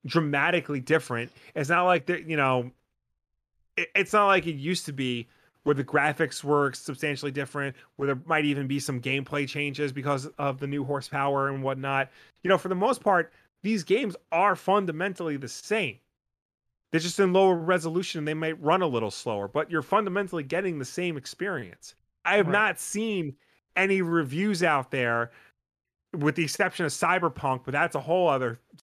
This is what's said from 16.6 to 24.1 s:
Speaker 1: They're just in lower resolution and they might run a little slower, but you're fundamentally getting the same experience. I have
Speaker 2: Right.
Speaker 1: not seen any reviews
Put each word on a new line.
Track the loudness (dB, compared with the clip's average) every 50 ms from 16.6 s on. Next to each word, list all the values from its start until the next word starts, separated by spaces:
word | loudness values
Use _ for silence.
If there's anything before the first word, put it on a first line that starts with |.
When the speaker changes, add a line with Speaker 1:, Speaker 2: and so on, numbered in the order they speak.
| _ _ _ _ _ _
Speaker 1:
They're | -2 0
just | 0 0 0 2
in | 2 4
lower | 6 6 6 6 6
resolution | 4 2 0 0 0 0 -2 -2 -2 -4 -4 -6 -4
and | -4 -4
they | -4
might | -2 -4 -4 -4 -2
run | 2 2 4 4
a | 2
little | 2 0 0 -2 -2
slower, | -6 -6 -6 -4 -4 -4 -6 -4
but | -4 -4 -4 -2
you're | -4 -4
fundamentally | 0 2 2 2 2 2 -2 -2 -4 -2 -6 -8 -4
getting | -2 -4 -2 -2 -2 -4 -4
the | -8
same | -8 -6 -4 -4 -4 -4
experience. | -6 -10 -12 -10 -8 -6 -6 -6 -6 -8 -12 -16 _ -20 -20 _ _ _ _ _ _ _
I | 2 2
have | 4 4
Speaker 2:
Right. | 4
Speaker 1:
not | 4 2 2 2 0 -4
seen | -8 -6 -4 -4 -2 -2 -2 -2 -4 -4 -8 _ _ _ _ _ _ _ _
any | 0 2 2 2 2
reviews | 2 2